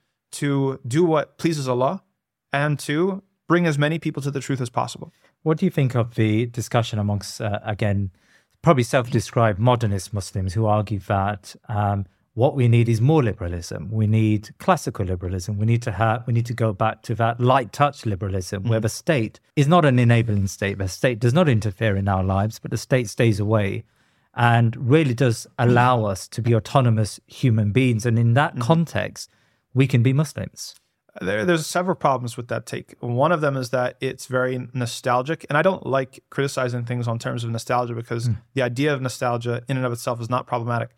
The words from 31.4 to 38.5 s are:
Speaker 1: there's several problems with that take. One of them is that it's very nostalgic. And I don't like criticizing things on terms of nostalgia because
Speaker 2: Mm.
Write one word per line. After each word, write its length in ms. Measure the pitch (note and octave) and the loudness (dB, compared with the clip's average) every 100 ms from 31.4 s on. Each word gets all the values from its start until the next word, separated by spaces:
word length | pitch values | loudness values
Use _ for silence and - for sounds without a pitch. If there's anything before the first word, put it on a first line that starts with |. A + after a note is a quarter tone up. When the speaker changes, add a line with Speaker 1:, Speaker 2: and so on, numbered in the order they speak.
Speaker 1:
there's 220 | G3 E3 D3+ | 0 0 -2
several 300 | F3 F3+ E3+ | -4 -2 0
problems 420 | D3+ C3 A#2+ A#2 | 0 0 -4 -10
with 100 | A#2+ | -8
that 160 | A#2 - | -8 -8
take. 300 | - - - | -12 -12 -12
One 300 | A#2+ B2 D3+ | -6 0 2
of 100 | E3+ | 2
them 160 | D3+ C3+ | 0 -2
is 140 | A#2 | -4
that 260 | B2+ B2 - | -4 -4 -6
it's 280 | C3 C3 - | -8 -8 -4
very 400 | B2+ B2+ B2+ A#2+ | -2 -2 -4 -6
nostalgic. 720 | B2+ A#2+ - B2+ B2 C3 D#3+ - | -6 -6 -4 -2 0 0 -6 -2
And 80 | D3 | 0
I 40 | |
don't 220 | F#3 F#3 - | 0 0 -2
like 380 | C3+ C3 - - | -4 -4 -10 -10
criticizing 560 | - C#3 - B2+ A#2+ A#2+ | -4 -4 -2 -4 -4 -6
things 220 | B2 A#2+ | -4 -4
on 100 | A2+ | -4
terms 240 | B2+ B2 | -6 -6
of 60 | A#2+ | -6
nostalgia 460 | A#2 - B2 A#2+ A#2 | -6 -2 -2 -2 -6
because 340 | A#2 A#2 A#2+ | -6 -4 -2
Speaker 2:
Mm. 80 | G#2 - | -4 -4